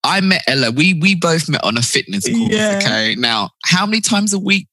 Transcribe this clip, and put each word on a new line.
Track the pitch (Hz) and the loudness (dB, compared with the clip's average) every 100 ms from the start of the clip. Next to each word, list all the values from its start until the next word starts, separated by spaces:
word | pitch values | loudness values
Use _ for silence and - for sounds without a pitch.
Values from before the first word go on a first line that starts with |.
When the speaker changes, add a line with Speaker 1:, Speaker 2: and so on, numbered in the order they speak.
Speaker 1:
I | 131 190 | 0 2
met | 190 185 - | 2 0 0
Ella, | 135 120 | 0 0
we, | 120 175 180 | 2 2 2
we | 180 | 2
both | 190 170 160 156 | 2 2 0 0
met | 147 | -2
on | 95 113 | -2 -2
a | |
fitness | 120 - - - - | 0 -2 -2 -4 -2
course, | 233 226 | 0 0
Speaker 2:
Yeah. | 214 214 202 | 0 0 0
Speaker 1:
okay? | 135 110 110 110 | 0 0 -2 -2
Now, | 123 113 101 _ - | 0 0 -4 _ 0
how | 180 208 | 0 2
many | 220 | -2
times | 208 202 208 | 0 0 0
a | 202 | -2
week | 196 196 - | 0 -2 -2